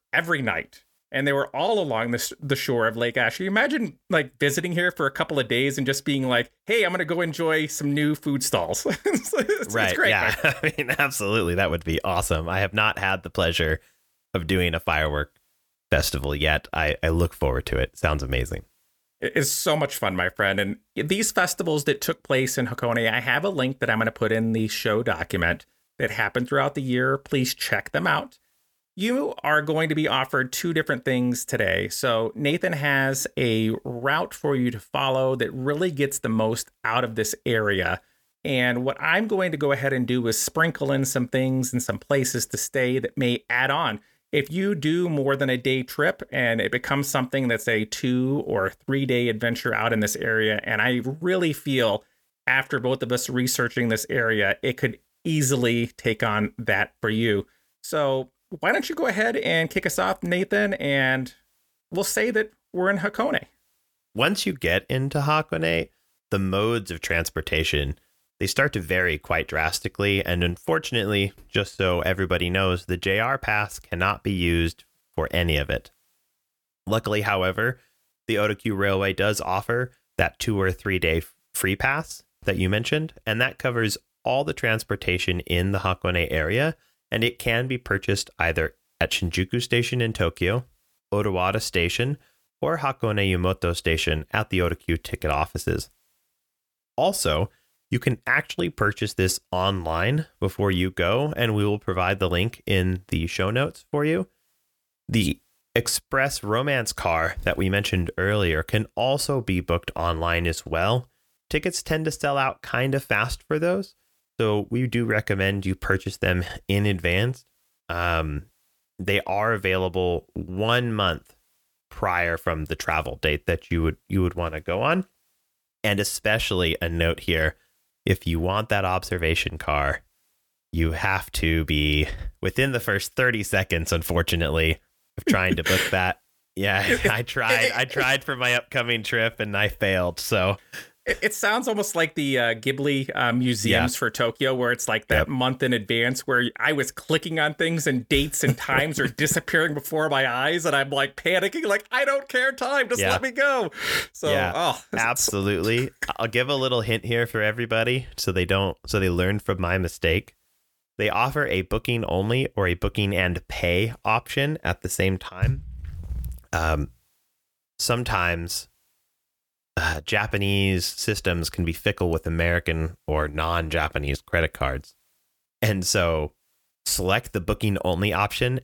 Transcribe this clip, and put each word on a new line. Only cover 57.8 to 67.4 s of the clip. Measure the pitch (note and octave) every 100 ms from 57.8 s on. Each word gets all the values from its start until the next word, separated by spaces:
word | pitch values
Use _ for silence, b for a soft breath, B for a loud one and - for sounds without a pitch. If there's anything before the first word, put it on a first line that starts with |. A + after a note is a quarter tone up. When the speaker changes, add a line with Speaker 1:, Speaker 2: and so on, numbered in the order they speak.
Speaker 1:
So | - D#3 C#3 C3 B2+ _ - E3
why | F3+
don't | B3 -
you | D#4
go | C4+
ahead | F#3+ A3 A3+
and | - E3 D#3+
kick | F#3+ E3+
us | -
off, | F#3 F#3+
Nathan, | F3 F3+ F#3+ G#3 G#3 -
and | C#3+ C#3 C3 C3 B2+ - _ _ _ _ -
we'll | E3+
say | G3 - A3
that | G#3+ G#3+ _ _
we're | F3+ F#3
in | G3+
Hakone. | G3+ G#3 C4 C#4+ - _ _ _ _ _ _
Speaker 2:
Once | G#2 C#3+ G3+ -
you |
get | C#3 E2 F#2 -
into | C3 C3+ D3
Hakone, | C#3+ D3+ D#3 E3 E2 E2 D#3+ _ _ _ -
the | G2+
modes | F#2+ F#2+ G#2+ A#2 F#2
of | E2+
transportation, | - E2+ E2 -